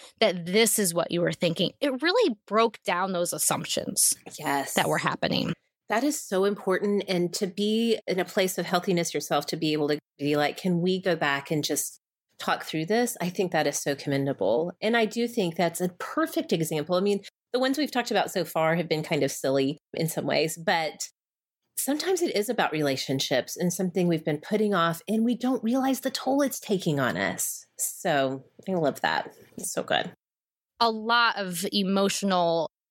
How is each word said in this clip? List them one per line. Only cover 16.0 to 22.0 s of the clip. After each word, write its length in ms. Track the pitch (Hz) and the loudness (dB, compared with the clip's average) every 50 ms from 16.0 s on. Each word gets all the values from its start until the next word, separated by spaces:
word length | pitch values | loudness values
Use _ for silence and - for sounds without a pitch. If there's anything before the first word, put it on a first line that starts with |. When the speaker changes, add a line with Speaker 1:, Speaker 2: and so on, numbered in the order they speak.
| - - - 302 320 311 - 339 - - 185 | -10 -6 -2 -2 -2 0 -2 -2 -2 0 0
Speaker 2:
example. 420 | 165 160 - 160 151 147 - 180 | 0 0 0 -2 -2 -2 0 0
I 40 | 180 | 2
mean, 220 | 202 202 202 196 - - - _ _ _ | 2 2 0 0 -2 -8 -20 _ _ _
the 60 | - 247 | -2 0
ones 160 | 262 269 269 311 | 2 2 2 0
we've 120 | 285 - | -2 -2
talked 200 | - 247 240 - | 0 -2 -2 0
about 200 | 214 185 - - | 2 2 2 0
so 120 | - 190 160 | 0 -2 -2
far 300 | - - 160 160 160 165 | -2 0 2 2 2 2
have 120 | 175 160 165 | 2 0 0
been 140 | 156 156 156 | -2 -2 -2
kind 180 | - 165 143 | 0 0 2
of 80 | 139 143 | 2 0
silly 480 | - - - 135 135 139 135 139 156 - _ _ | 0 -2 0 2 2 2 2 0 -2 -6 _ _
in 160 | - - 160 160 | -4 -2 -2 -2
some 160 | - 151 - | -2 -2 -2
ways, 300 | 143 143 143 156 165 - | 0 2 2 0 0 -2
but 540 | 170 165 208 180 165 160 151 156 - - - _ _ _ _ _ _ _ _ _ _ _ _ - | -4 -2 0 0 0 0 -4 -6 -8 -12 -14 _ _ _ _ _ _ _ _ _ _ _ _ -8
sometimes 460 | - - 269 294 302 | -6 -2 -2 -2 -2